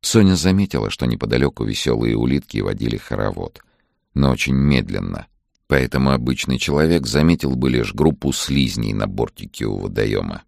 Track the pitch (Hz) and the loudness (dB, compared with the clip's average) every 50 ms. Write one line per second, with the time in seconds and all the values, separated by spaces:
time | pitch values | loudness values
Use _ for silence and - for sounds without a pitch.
0 | - - - 113 101 95 92 85 80 95 95 98 98 - - 62 53 50 - - | -4 2 4 6 6 6 4 4 2 2 2 2 0 0 -2 -4 -4 -4 -4 -2
1 | 65 62 57 - 58 55 60 62 67 69 - - 57 53 52 - - - 60 55 | -2 -2 -2 -2 -2 0 2 2 2 0 0 -2 -4 -4 -4 -2 0 0 0 0
2 | 57 57 57 55 58 64 67 71 - _ - 53 50 50 50 50 55 58 57 - | 0 0 0 2 2 2 0 0 -2 _ -6 -4 -4 -4 -4 -4 -4 -4 -4 -6
3 | - - 57 50 52 52 50 50 50 - _ - - _ _ _ _ _ _ _ | -6 -8 -4 -2 -2 -4 -4 -6 -10 -10 _ -18 -20 _ _ _ _ _ _ _
4 | _ _ _ 67 69 67 64 62 - 69 65 67 69 73 71 62 53 50 50 50 | _ _ _ 2 2 2 2 0 0 0 2 2 4 4 2 2 0 -2 -6 -6
5 | 50 50 50 50 - _ _ _ _ _ _ _ _ _ 71 67 64 - - 65 | -6 -6 -8 -10 -12 _ _ _ _ _ _ _ _ _ 0 0 0 0 0 2
6 | 65 67 67 62 58 64 64 - - - 64 64 - - 69 73 78 80 85 82 | 2 2 2 2 0 -2 -2 -2 -2 -4 -2 -2 -2 -2 2 2 2 4 2 0
7 | 65 57 55 73 76 82 85 - - 67 65 62 64 65 62 62 57 50 50 50 | 0 0 2 4 4 4 4 2 0 -2 -2 0 0 0 2 0 -2 -2 -2 2
8 | 76 80 71 64 - 69 67 - - - 69 69 67 55 50 58 57 52 52 52 | 2 2 2 2 -4 -4 -2 -2 -4 -2 0 0 0 0 -2 -4 -4 -4 -2 -2
9 | 52 50 50 50 57 - _ - 50 - - - 55 52 50 50 50 50 50 52 | -4 -4 -2 -4 -4 -4 _ -16 -18 -16 -10 -6 -6 -4 -4 -4 -6 -6 -2 -2
10 | 53 53 52 50 50 50 50 50 - | -2 0 0 -2 -4 -4 -10 -10 -14